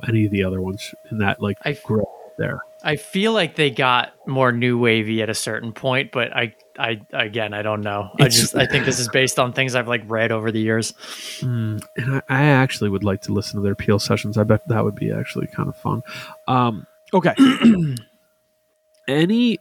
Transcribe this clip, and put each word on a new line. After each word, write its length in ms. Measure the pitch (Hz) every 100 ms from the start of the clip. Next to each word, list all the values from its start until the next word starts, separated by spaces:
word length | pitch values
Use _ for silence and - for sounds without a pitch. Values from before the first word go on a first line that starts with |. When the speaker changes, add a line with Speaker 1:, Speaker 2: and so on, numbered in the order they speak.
| -
Speaker 1:
any 180 | 113 107
of 60 |
the 120 | 98
other 180 | 95 92
ones 320 | 92 101 - - -
in 60 | 110
that, 220 | 98 -
like, 160 | 104 98 151
Speaker 2:
I 80 |
Speaker 1:
group 320 | 143 - 110 101 - - -
there. 220 | 151 - - -
Speaker 2:
I 120 | - -
feel 360 | - 190 214
like 220 | 220 160 -
they 160 | 147
got 400 | 143 131 123 - - -
more 240 | 131 127
new 260 | 120 123 120
wavy 440 | 120 113 107 110
at 60 | 107
a 40 |
certain 380 | 107 - 110 113
point, 380 | 110 131 127 139
but 200 | 127 120 127
I, 180 | 117 - _ -
I, 240 | 123 110 -
again, 420 | 139 110 113 104
I 100 | 104
don't 180 | 107 107
know. 300 | 104 101 98 -
I 40 | 131
Speaker 1:
It's 140 | 113
Speaker 2:
just, 160 | 113 -
I 120 | 127
think 180 | 139 131
this 140 | 127
is 80 | 117
based 300 | 135 131 -
on 120 | 123
things 200 | 123 131
I've, 140 | 123 117
like, 160 | 120 104
read 240 | 113 113
over 200 | 110 110
the 80 | 110
years. 320 | 110 113 110 - - - - -
Speaker 1:
Mm, 440 | 127 117 110 107 - -
and 200 | 127 135
I, 40 | -
I 140 | 135
actually 460 | 147 131 131 - 104
would 120 | 98
like 180 | 101 95
to 120 | -
listen 220 | 101 - 104
to 80 |
their 100 | 101
Peel 240 | 101 - 101
sessions. 380 | - 107 104 110
I 60 |
bet 240 | 107 107 -
that 160 | 110
would 100 | 107 -
be 160 | 107
actually 360 | - - - -
kind 200 | - -
of 60 | -
fun. 260 | 107 113 - - - - -
Um, 380 | 127 123 101 - _ _
okay. 200 | 190 165 -
Speaker 2:
<clears throat> 580 | 269 262 233 190 151 120 - _ _ _ _ _ _ _ _ _ -
Speaker 1:
Any 520 | 143 170 233 240 208